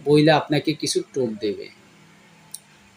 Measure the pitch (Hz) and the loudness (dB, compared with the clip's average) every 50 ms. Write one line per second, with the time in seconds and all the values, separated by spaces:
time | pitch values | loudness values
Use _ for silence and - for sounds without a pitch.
0 | 143 143 147 151 151 160 151 139 - - 151 139 - 160 147 - 143 135 - 180 | 0 2 4 4 6 6 4 4 2 0 -2 -2 -2 -2 -4 -4 -4 -4 -4 -4
1 | - _ - 139 123 110 110 104 110 104 92 - - - - _ _ _ _ _ | -4 _ -6 -4 -4 -4 -6 -6 -6 -6 -6 -6 -10 -18 -20 _ _ _ _ _
2 | _ _ _ _ _ _ _ _ _ _ - - _ _ _ _ _ _ _ | _ _ _ _ _ _ _ _ _ _ -20 -20 _ _ _ _ _ _ _